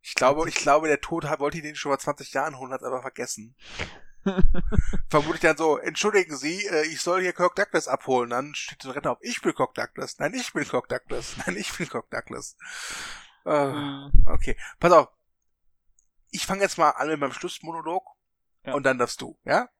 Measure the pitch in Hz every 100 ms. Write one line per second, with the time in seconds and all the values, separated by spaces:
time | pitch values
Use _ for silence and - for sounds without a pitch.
0 | - - 131 147 165 - 143 147 156 143
1 | - 165 151 151 143 160 151 151 143 139
2 | - 143 139 139 151 135 131 131 123 127
3 | 131 - 123 - 110 _ - - - -
4 | - - - 185 185 180 - - - 185
5 | - 156 151 165 165 151 160 147 - 156
6 | 208 202 165 143 143 180 202 170 156 156
7 | 170 180 185 175 175 - 202 165 - 135
8 | - 127 120 120 147 147 - - 135 131
9 | 147 120 - 240 196 - 131 - 113 -
10 | 135 - 147 254 240 151 143 123 - 127
11 | _ 127 - - - 185 - - 170 117
12 | - 120 - 123 - - - - - -
13 | - - - _ - 151 143 147 143 139
14 | 139 - - - - - - - 170 170
15 | - _ _ _ _ _ _ _ _ _
16 | _ _ _ 208 - 196 196 - 156 -
17 | 143 156 139 123 120 - 160 165 160 180
18 | - _ _ _ _ _ - 139 135 127
19 | 120 - 127 - - 160 247